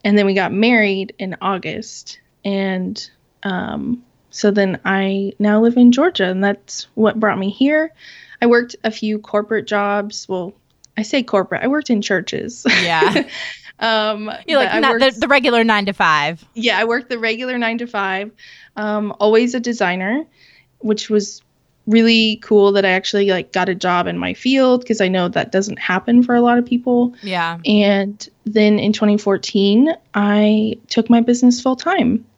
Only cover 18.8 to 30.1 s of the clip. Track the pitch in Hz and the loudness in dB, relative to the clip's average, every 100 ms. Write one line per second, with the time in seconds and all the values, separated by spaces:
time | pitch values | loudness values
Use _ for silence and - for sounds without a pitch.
18.8 | 214 214 208 - 208 226 247 247 240 233 | -6 -4 -6 -2 2 4 2 -2 -6 -2
19.8 | 185 185 190 262 320 _ _ _ _ _ | -2 -2 -4 -4 -6 _ _ _ _ _
20.8 | 214 214 - 214 202 - _ _ _ _ | -4 -4 0 -2 -2 -14 _ _ _ _
21.8 | - 226 226 226 220 214 - 208 202 202 | 2 4 4 4 2 -2 2 4 6 4
22.8 | 196 185 - 202 202 185 - 190 185 180 | 2 0 0 0 0 0 -2 -4 -2 -2
23.8 | 180 175 180 175 180 - 254 269 262 247 | 0 0 -2 -4 -6 -4 -2 2 2 2
24.8 | 247 214 185 185 175 - - 190 202 - | 0 -2 0 0 0 -2 -2 -2 -4 -6
25.8 | - 185 - 240 247 240 240 240 240 240 | -2 -2 4 4 4 2 4 2 0 -2
26.8 | 247 240 240 - 202 180 165 170 170 208 | 0 0 0 -4 -6 -4 -4 -4 0 4
27.8 | 202 196 196 208 - _ 220 214 214 214 | 4 2 -2 -8 -18 _ -2 2 4 4
28.8 | 202 208 208 208 202 196 - 202 196 214 | 0 0 2 2 0 -2 -2 0 2 4
29.8 | 294 330 _ | 2 0 _